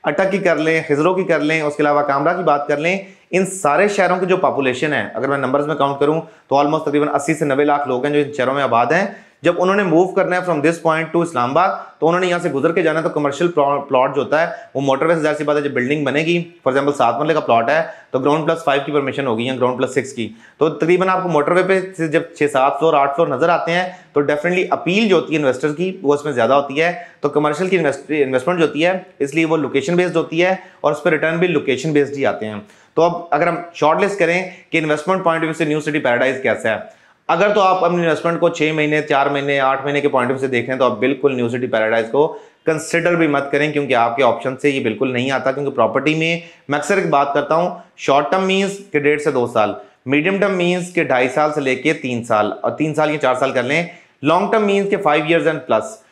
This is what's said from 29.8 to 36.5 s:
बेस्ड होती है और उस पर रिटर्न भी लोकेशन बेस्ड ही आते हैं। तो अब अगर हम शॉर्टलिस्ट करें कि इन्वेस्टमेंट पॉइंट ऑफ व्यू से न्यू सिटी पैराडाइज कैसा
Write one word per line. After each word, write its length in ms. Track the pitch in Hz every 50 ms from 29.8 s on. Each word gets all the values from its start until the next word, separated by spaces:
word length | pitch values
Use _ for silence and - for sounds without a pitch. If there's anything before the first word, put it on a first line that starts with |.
| 139 - 175
बेस्ड 220 | 175 185 180 151 165
होती 220 | 156 - 175 165
है 200 | 175 185 185 185 - - - _ -
और 80 | 151
उस 100 | 147 147 -
पर 60 | 175
रिटर्न 260 | 156 147 151 160 165 170
भी 100 | 180 180
लोकेशन 460 | 170 147 - - 127 123 120 160 151
बेस्ड 220 | 147 143 127 143
ही 80 | 139 135
आते 220 | 107 101 - 110
हैं। 200 | 107 107 104 104 - - - _ _ _
तो 60 | 156
अब 280 | 160 175 170 - - - -
अगर 140 | 151 170 175
हम 180 | 170 156 - - -
शॉर्टलिस्ट 440 | - 147 151 160 180 202 190 156 -
करें 340 | 170 160 170 180 185 180 - - - _
कि 60 | - 165
इन्वेस्टमेंट 460 | 156 151 151 151 - 185 190 185 180
पॉइंट 200 | 170 165 160 165
ऑफ 20 |
व्यू 80 | 160 160
से 120 | 160 165
न्यू 160 | 147 151 156
सिटी 180 | 147 151 151 151
पैराडाइज 400 | 131 127 120 120 127 131 135 - 123
कैसा 260 | 117